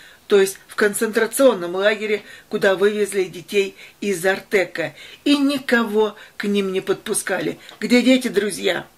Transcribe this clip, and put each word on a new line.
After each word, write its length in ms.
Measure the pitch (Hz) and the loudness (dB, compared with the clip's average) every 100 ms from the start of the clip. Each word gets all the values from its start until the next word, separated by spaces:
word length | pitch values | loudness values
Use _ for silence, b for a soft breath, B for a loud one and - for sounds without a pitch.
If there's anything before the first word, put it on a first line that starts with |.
| B B - | B B 0
То 120 | 202 | 2
есть 180 | 196 - - | 2 -2 -10
в 80 | - | -2
концентрационном 1000 | 208 202 226 226 226 - 269 214 175 185 | -2 0 -2 -2 -2 4 4 4 -2 0
лагере, 480 | 202 214 214 208 - B B | 0 0 -2 -4 -6 B B
куда 260 | 214 202 180 | 0 2 4
вывезли 500 | 202 208 202 196 180 | 2 2 -2 -2 -4
детей 500 | 175 156 202 196 - B B | -6 -4 -2 -2 -4 B B
из 240 | 202 180 190 | -4 -2 0
Артека. 680 | 196 - 202 175 - 151 - B B 285 | -2 0 -2 0 -4 -8 -10 B B 0
И 120 | 285 | 2
никого 800 | 277 285 262 233 226 208 214 208 B - | 2 -2 0 0 2 0 0 -2 B -8
к 80 | 202 | -2
ним 260 | 202 196 | -2 -2
не 100 | 185 | -2
подпускали. 800 | 190 190 - 196 - 185 165 - B B | -2 -4 -4 -6 -4 -4 -4 -8 B B
Где 220 | 214 247 | 2 4
дети, 280 | 233 262 247 | 4 2 2
друзья? 580 | 185 208 190 196 170 - | -2 -4 -4 -4 -4 -8